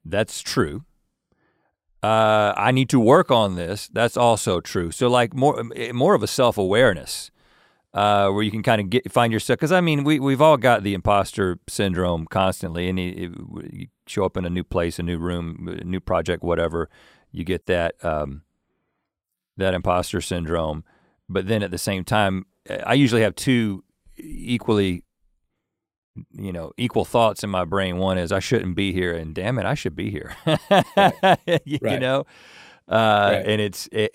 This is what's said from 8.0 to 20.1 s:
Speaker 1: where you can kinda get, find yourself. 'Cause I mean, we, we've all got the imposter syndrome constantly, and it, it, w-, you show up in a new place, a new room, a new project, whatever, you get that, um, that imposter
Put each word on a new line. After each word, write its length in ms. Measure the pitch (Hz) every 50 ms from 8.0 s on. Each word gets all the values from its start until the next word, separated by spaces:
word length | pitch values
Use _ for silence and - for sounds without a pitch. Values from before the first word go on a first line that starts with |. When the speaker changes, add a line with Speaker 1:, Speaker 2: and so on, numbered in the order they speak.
| 101 104 104 101 101 98
Speaker 1:
where 140 | 98 101 110
you 80 | 107
can 100 | 95 113
kinda 220 | 101 - 113 104 104
get, 260 | 92 95 127 - 98
find 200 | - 131 120 117
yourself. 260 | 110 107 - - - -
'Cause 120 | - 147
I 80 | 180 185
mean, 240 | 175 165 151 143 139
we, 160 | 147 156 143
we've 220 | 131 139 135 127
all 160 | 151 160 156 131
got 260 | 110 127 120 107 98
the 100 | 101 101
imposter 640 | 92 - - 101 101 95 - - - 101 92 90 87 _ -
syndrome 580 | - - 104 98 90 85 90 90 87 82 80 80
constantly, 640 | - 95 95 95 90 - - 87 82 87 90 90
and 100 | 92 92
it, 180 | 90 90 90 -
it, 140 | 90 87 85 -
w-, 320 | - - - - - -
you 160 | - 90 90 - _ _ _
show 200 | - - - 98
up 100 | 92 -
in 80 | 110 90
a 40 | 87
new 160 | 87 90 85
place, 340 | - - 90 85 87 85 -
a 40 | 87
new 140 | 85 87 82
room, 520 | 82 90 87 87 85 82 82 - 85 85 87 90
a 20 | -
new 160 | 87 92 92
project, 420 | - - 92 87 82 85 87 82 -
whatever, 460 | 85 85 82 85 82 78 85 82 - _ _ _ _ _ _ _ _
you 120 | - - 82
get 200 | 82 92 82 - -
that, 280 | 92 87 85 85 - _ -
um, 380 | 87 78 76 76 69 69 73 - _ _ _ _ _ _ _ _ _ _ _ _ _ _ _ _ _ _ _ _ _ _ -
that 160 | 95 92 92
imposter 460 | 90 87 95 90 90 90 -